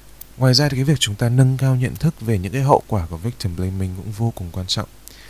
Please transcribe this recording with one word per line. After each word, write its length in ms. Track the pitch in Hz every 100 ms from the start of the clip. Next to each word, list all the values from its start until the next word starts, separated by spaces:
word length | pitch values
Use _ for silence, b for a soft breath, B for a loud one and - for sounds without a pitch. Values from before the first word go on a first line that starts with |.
| B - - -
Ngoài 180 | 127
ra 140 | 127 147
thì 80 | 131
cái 80 |
việc 160 | 135 143
chúng 140 | -
ta 140 | 101 120
nâng 280 | 123 131 131
cao 200 | 131 127
nhận 180 | 123
thức 260 | - 156 -
về 180 | 113 107
những 140 | 92
cái 100 | 123
hậu 200 | 135 - -
quả 200 | 107 82
của 100 | 82
victim 400 | 107 - 98 85
blaming 400 | 92 95 92 92
cũng 160 | 98
vô 200 | 104 117 -
cùng 140 | 87
quan 140 | 95 92
trọng. 220 | - 104 - B B B